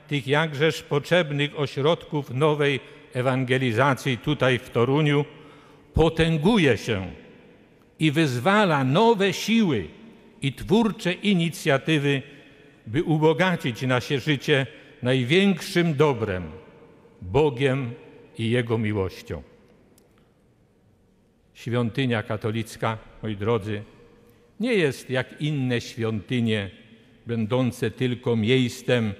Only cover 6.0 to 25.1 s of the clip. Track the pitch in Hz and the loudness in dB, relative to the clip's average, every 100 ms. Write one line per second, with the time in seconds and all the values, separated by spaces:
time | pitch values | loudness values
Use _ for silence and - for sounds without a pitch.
6 | 165 165 165 165 156 233 151 104 - 104 | 2 2 0 2 2 4 4 2 0 -4
7 | 92 - - - - - _ _ _ - | -4 -12 -20 -20 -20 -20 _ _ _ -2
8 | 156 143 160 123 131 202 202 151 131 151 | 0 2 0 0 2 4 4 2 2 4
9 | 226 226 196 175 - 226 202 123 87 - | 4 4 0 -2 0 2 2 0 -4 -12
10 | - - - - 139 - - 214 220 175 | -20 -20 -20 -8 -6 -6 0 2 2 0
11 | 180 180 202 190 165 - 156 139 139 160 | -4 -2 0 2 0 -2 0 0 2 0
12 | 143 139 - - - - - - - 117 | 2 0 -4 -16 -20 -20 -20 -20 -6 -2
13 | 180 156 156 156 185 170 147 113 131 127 | 0 2 2 2 2 0 -4 -4 0 0
14 | - 143 151 143 - 143 135 - - - | 0 -2 0 -2 2 0 0 -8 -20 -8
15 | 120 131 120 170 196 196 - 175 170 139 | -2 0 2 4 4 2 -2 0 0 2
16 | 151 123 107 92 85 73 - - - - | 2 2 -2 -4 -8 -14 -20 -20 -20 -20
17 | - - 90 113 151 127 139 131 123 117 | -20 -18 -2 2 2 2 0 0 -4 -10
18 | - - - - 113 120 117 113 107 104 | -16 -20 -18 -6 0 0 0 0 0 -2
19 | 92 - - 80 71 - _ _ _ _ | -2 -6 -12 -12 -12 -20 _ _ _ _
20 | _ _ _ _ _ _ _ _ _ _ | _ _ _ _ _ _ _ _ _ _
21 | _ _ _ _ _ - - 120 117 104 | _ _ _ _ _ -16 -6 -2 -2 -2
22 | 131 117 104 107 113 110 110 - 117 110 | -2 -2 -2 -4 -4 -4 -6 -6 -6 -6
23 | - - 113 104 104 117 104 104 104 - | -10 -12 -10 -4 -2 -2 -2 -8 -10 -20
24 | - - _ _ _ - 233 220 151 127 | -20 -20 _ _ _ -8 -2 0 0 -2
25 | - | -4